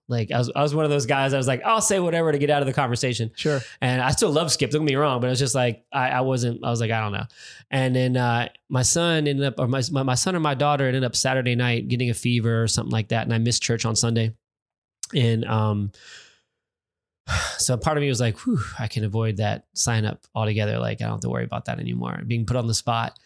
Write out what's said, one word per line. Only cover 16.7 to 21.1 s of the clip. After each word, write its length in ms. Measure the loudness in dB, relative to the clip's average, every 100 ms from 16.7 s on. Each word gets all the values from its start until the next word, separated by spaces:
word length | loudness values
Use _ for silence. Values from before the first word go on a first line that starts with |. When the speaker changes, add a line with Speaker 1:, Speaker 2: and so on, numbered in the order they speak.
| _ _ _ _ _ -4
Speaker 1:
<sighs> 320 | -4 -4 -4
so 180 | -2 0
part 200 | 2 2
of 40 |
me 60 | 2
was 120 | 2
like, 180 | 0 0
"Whew, 180 | -2 -2 -2 -6
I 100 | -6
can 160 | -2
avoid 320 | -2 0 0 0
that 280 | 0 -2 -6
sign 300 | -4 0 2
up 220 | 0 -4 _
altogether. 440 | -4 0 0 0 0
Like, 220 | -2 -4
I 40 |
don't 80 | -4